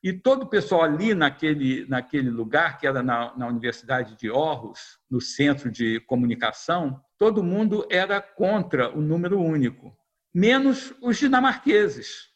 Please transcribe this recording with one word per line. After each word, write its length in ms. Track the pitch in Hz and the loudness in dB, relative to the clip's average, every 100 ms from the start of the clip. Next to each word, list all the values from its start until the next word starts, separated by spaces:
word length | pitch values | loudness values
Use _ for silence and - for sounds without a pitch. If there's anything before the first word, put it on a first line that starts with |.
E 100 | 185 | -4
todo 320 | 185 254 269 | 0 2 2
o 40 | 269 | 2
pessoal 340 | 208 - 180 | -2 2 4
ali 320 | 160 151 214 | 4 2 0
naquele, 720 | 196 147 135 156 151 131 131 - | 2 2 0 -2 0 0 -2 -2
naquele 420 | 131 123 147 127 | -4 -2 -2 -2
lugar, 480 | 117 113 143 165 - | -2 -2 0 0 -2
que 80 | 143 | -2
era 160 | 135 | 0
na, 340 | 127 117 120 123 | 0 -2 -4 -6
na 120 | 120 | -6
Universidade 680 | 120 120 117 - 127 113 110 | -4 -4 -8 -4 -4 -4 -8
de 120 | 110 | -4
Aarhus, 720 | 123 156 135 110 - - _ _ | 0 0 -4 -10 -16 -20 _ _
no 100 | 123 | -4
Centro 480 | - - 143 139 123 | -4 0 2 2 -4
de 300 | 107 117 113 | -2 -2 -2
Comunicação, 1000 | _ 123 123 113 117 - - 175 147 135 _ _ | _ 0 0 0 -4 -4 -4 -2 -2 -8 _ _
todo 240 | 214 214 | 2 2
mundo 420 | 175 196 220 208 - | 0 0 0 0 0
era 300 | 180 190 202 | -2 0 -2
contra 760 | - - 180 214 - 139 120 151 | -4 -2 0 0 0 0 0 -2
o 40 | |
número 400 | 151 165 175 196 | -2 0 0 0
único, 560 | 165 156 123 - - _ _ _ _ | 0 0 -2 -4 -20 _ _ _ _
menos 600 | 175 214 262 269 254 - - | 2 4 4 2 0 -6 -8
os 140 | 247 220 | -2 0
dinamarqueses. 1120 | 285 254 262 - 277 214 202 120 107 - - | 4 4 4 0 2 4 2 -2 -12 -16 -20